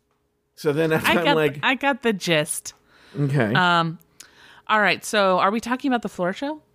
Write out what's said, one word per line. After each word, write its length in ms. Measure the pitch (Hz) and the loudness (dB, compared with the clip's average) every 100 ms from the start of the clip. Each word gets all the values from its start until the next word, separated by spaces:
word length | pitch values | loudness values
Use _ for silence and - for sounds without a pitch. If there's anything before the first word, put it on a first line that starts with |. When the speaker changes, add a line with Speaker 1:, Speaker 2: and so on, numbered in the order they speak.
| _ _ _ _ _ - | _ _ _ _ _ -6
Speaker 1:
So 180 | 156 | -2
then 180 | 143 160 | 0 0
Speaker 2:
I 60 | 160 | 2
Speaker 1:
I'm 260 | - 311 175 | 2 2 2
Speaker 2:
got 100 | 160 | 2
Speaker 1:
like, 220 | 151 135 | 2 0
Speaker 2:
I 120 | 240 262 | -2 0
got 280 | 277 269 | -2 -2
the 100 | 233 | -2
gist. 600 | 202 - 160 151 - - - _ _ - - | -2 0 0 0 -6 -12 -20 _ _ -14 -4
Speaker 1:
Okay. 360 | 143 143 110 | -2 2 2
Speaker 2:
Um, 460 | 185 180 170 165 165 _ _ - _ - - - | 2 2 2 0 -6 _ _ -20 _ -20 -20 -2
all 140 | 214 | 2
right, 220 | 202 160 - | 2 0 -2
so 340 | 214 196 180 | 0 2 4
are 100 | 185 | 2
we 80 | 226 | 0
talking 280 | 233 254 277 | -4 -4 -2
about 120 | 247 | -2
the 80 | 214 | -4
floor 240 | - 175 | -4 -4
show? 280 | 196 277 311 - | -4 -8 -10 -14